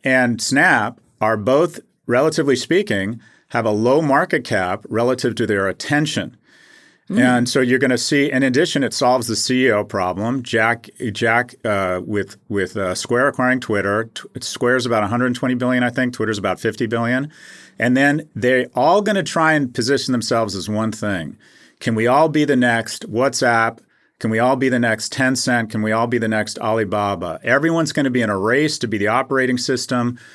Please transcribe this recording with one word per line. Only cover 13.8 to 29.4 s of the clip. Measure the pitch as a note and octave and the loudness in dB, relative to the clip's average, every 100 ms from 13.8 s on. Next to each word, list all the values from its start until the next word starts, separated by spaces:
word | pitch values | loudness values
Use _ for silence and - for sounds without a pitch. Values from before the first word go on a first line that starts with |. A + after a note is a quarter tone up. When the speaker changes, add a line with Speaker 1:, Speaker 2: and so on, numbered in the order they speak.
| G2 G#2 A#2 | 0 -2 -4
Speaker 1:
t-, | - - - | -10 -16 -12
Square's | - - B2 B2+ A#2+ | -12 -2 0 2 2
about | A2 | 0
a | G2+ | 0
hundred | A#2+ B2+ | 0 -2
twenty | A#2+ C3 | -2 -2
billion, | B2 B2 B2+ | -2 0 0
I | B2 | 0
think. | B2 B2+ | -2 -4
Twitter's | B2 A2 G#2+ | -2 -4 -2
about | G2 F2 | -2 -2
fifty | A2+ G#2 A#2 | -4 -2 -4
billion. | A#2 A#2 B2+ D3 - - - - - | -2 -2 -2 -4 -12 -20 -20 -20 -4
And | A#2 B2+ | 0 4
then | C#3+ D3 D#3 | 4 2 -4
they're | A#2+ B2 B2+ B2+ | -2 2 2 0
all | B2 D3 G3 | 2 4 4
gonna | G#3 G3 | 2 -2
try | D3+ E3+ D#3+ | -2 0 2
and | D3+ B2+ | 2 0
position | B2 A#2 C3+ C3 | -4 0 0 0
themselves | B2 A2 A#2 G#2+ F#2+ | -2 0 0 0 -4
as | F2+ | -4
one | G#2+ A2 | -2 -2
thing. | - G#2 F#2 D2+ - _ - - _ | -4 -4 -4 -6 -14 _ -20 -20 _
Can | B2 | -4
we | A2 A#2 | 0 2
all | C#3 D#3+ | 4 4
be | D3+ C#3+ | 2 2
the | B2+ | 4
next | B2 A#2 A2+ - G#3 | 4 2 -2 -10 -6
WhatsApp? | A2 C3+ - B2+ A2+ A2+ A2+ _ _ _ - | 0 0 2 2 4 2 -2 _ _ _ -8
Can | A2+ | -2
we | A2+ | 2
all | B2 C3 | 2 2
be | C3 | 2
the | B2 | 2
next | A#2 G#2+ - | 0 0 -4
Tencent? | - C3 B2 - A#2+ A2 | -2 0 0 0 0 0
Can | A2 | -2
we | A2 | 0
all | A2+ A#2 | 0 0
be | A#2+ | 0
the | A2 | 0
next | A2 G#2+ - | -2 -2 -4
Alibaba? | A2 A2+ G#2 G#2 G2+ F#2 F2 D#2 | -2 0 0 0 0 -2 -6 -6
Everyone's | A2+ C3+ E3 E3 D3+ | 0 2 2 0 0
gonna | - C#3 | 0 0
be | B2 | 0
in | A2 | 0
a | G2 | 0
race | G#2+ C3 D3+ - | 2 2 0 -2
to | A#2 | -4
be | G#2 | -2
the | G#2 | 0
operating | A#2+ C3 C3+ | 0 0 0